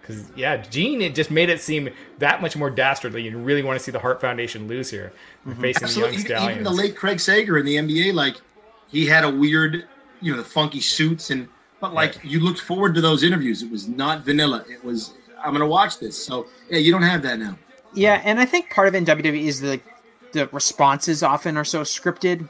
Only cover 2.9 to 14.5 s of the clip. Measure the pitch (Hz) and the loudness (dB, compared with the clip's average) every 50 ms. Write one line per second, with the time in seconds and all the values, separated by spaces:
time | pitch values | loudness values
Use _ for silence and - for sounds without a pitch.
2.9 | 139 - - 123 107 117 117 110 110 120 120 131 143 147 135 135 131 127 - - | 2 0 -4 -8 -6 -6 -8 -8 -8 -6 -2 0 0 0 0 -2 -4 -4 -4 -6
3.9 | 123 120 113 131 127 127 - 127 120 117 120 117 - 113 107 107 117 127 127 - | -6 -2 0 0 -2 0 -2 -4 -2 -2 -6 -6 -6 -10 -10 -8 -8 -8 -8 -8
4.9 | 113 101 95 98 - - - - - _ _ 135 123 117 127 127 127 - 120 117 | -10 -10 -12 -14 -16 -20 -20 -20 -20 _ _ -14 -8 -2 -2 0 0 0 -2 -2
5.9 | - 110 113 - - 190 208 - 117 113 110 117 110 107 214 196 180 185 202 202 | 0 0 0 0 0 -4 -4 -2 -2 0 0 -2 -2 -2 -2 -2 0 0 0 -2
6.9 | - - - 196 196 175 - - 196 214 226 208 170 147 139 143 147 151 156 151 | -2 -2 -2 -2 -2 0 2 4 4 4 4 4 2 2 2 2 0 0 0 0
7.9 | 151 160 180 196 190 170 143 135 120 - - _ _ - - - _ - _ _ | 0 2 2 2 2 2 0 0 -2 -6 -18 _ _ -20 -20 -20 _ -20 _ _
8.9 | - 151 156 143 156 160 156 147 135 135 143 151 151 160 160 156 156 170 170 - | -2 0 2 6 6 6 6 4 2 2 2 4 4 4 2 2 0 -4 -8 -12
9.9 | - - - - - - - 160 139 120 117 - - 165 151 147 143 139 - - | -20 -20 -20 -20 -20 -8 -4 -4 -4 -4 -6 -4 0 0 0 0 -2 -4 -2 -2
10.9 | - - 156 160 165 160 - - 139 131 123 120 _ _ _ _ _ _ 190 190 | 0 0 2 0 0 -2 -4 -6 -6 -6 -6 -10 _ _ _ _ _ _ -8 -4
11.9 | 175 160 156 156 - - - 143 143 165 165 185 175 - - - 180 190 202 196 | 0 0 0 0 -2 -8 -10 -4 0 0 2 2 0 -2 -6 -6 -2 0 0 2
12.9 | 165 165 160 160 156 139 139 170 185 175 139 123 110 95 120 117 117 104 98 107 | 2 4 4 4 4 4 4 2 2 2 0 -2 -2 -4 -6 -8 -10 -8 -8 -8
13.9 | 120 131 139 151 156 156 120 131 143 147 151 143 | -6 -4 -2 -2 -2 -4 -2 -2 0 2 2 0